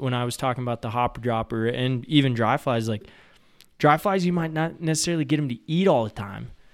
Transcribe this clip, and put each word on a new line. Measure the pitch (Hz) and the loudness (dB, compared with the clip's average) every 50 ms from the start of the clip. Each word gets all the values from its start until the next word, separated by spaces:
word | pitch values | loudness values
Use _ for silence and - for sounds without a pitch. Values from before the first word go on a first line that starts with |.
when | 135 127 123 | -2 -2 -2
I | 123 123 | -2 -2
was | 120 - - | -4 -4 -4
talking | 135 131 123 131 123 | -2 -2 -2 -2 -4
about | 120 120 - | -4 -4 -4
the | - 113 | -6 -4
hopper | 107 123 123 117 - 120 | -2 0 -2 -2 -2 -4
dropper | 113 120 113 113 113 - 120 113 113 | -2 -2 -2 -2 -2 -2 -2 -2 -2
and | 117 123 123 127 131 131 120 - | -2 -2 0 -2 -2 -2 -2 -2
even | - 151 147 135 131 | 2 4 4 4 4
dry | 120 113 113 107 131 | 2 2 2 2 2
flies. | 147 - 139 120 117 110 113 | 0 0 0 0 0 0 -2
Like, | 110 104 - - - - - - _ - _ _ _ _ - _ _ - | -4 -4 -6 -14 -20 -20 -20 -20 _ -20 _ _ _ _ -20 _ _ 2
dry | - 147 151 156 | 4 4 4 4
flies, | - 208 190 196 175 | 2 0 0 2 0
you | 175 | 0
might | 175 175 165 160 156 | 0 0 -2 -2 -2
not | 156 160 165 - - | -2 -2 -2 -4 -4
necessarily | 170 160 160 156 - 170 170 160 147 | -2 -2 0 0 0 -2 0 0 0
get | 123 156 151 | 0 0 0
'em | 147 127 | 0 -2
to | 120 - - | -4 -8 -6
eat | - 156 175 190 | -2 0 2 4
all | 196 156 120 113 | 4 4 4 2
the | 107 | 0
time. | - - 101 101 98 110 120 - - - - - | -6 -10 -10 -10 -10 -12 -12 -14 -16 -20 -20 -20